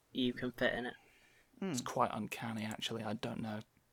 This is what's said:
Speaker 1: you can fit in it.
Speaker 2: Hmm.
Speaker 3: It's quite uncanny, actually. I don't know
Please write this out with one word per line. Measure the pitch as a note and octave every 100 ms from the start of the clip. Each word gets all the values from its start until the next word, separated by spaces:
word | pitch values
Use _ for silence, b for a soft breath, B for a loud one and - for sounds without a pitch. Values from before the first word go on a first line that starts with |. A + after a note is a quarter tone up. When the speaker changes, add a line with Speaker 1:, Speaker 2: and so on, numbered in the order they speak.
| _
Speaker 1:
you | - B2
can | A#2+ B2+
fit | - B2
in | A#2+ B2
it. | - b b b b b -
Speaker 2:
Hmm. | F#3+
Speaker 3:
It's | B2+
quite | - C3 A#2+
uncanny, | A2+ G#2+ - A#2+ A2 G#2+
actually. | - - A2+
I | A2
don't | A2 A#2 A2+
know | A2+ G#2+ - _ _